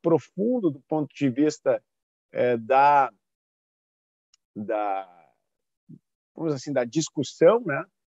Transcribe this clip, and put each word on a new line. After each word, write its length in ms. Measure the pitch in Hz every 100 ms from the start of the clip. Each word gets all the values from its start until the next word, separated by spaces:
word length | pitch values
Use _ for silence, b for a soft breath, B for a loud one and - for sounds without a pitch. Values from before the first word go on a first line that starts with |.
profundo 680 | 170 165 - - 214 254 180
do 100 | 139 -
ponto 260 | 156 151
de 140 | - 143
vista, 540 | 120 151 - 139 113 _ _ _ _ _
é, 240 | - 123 120
da, 560 | 110 131 143 143 127 - _ _ _ _ _ _ _ _ _ _ _ _ _
da, 760 | - 104 107 104 95 95 87 73 60 _ _ _ _ _ - _ _ _
vamos 200 | - 160
dizer 80 | 139
assim, 100 | 151
da 120 | 135
discussão, 760 | 120 156 156 - 135 - 165 226
né? 240 | 220 139 165 _ _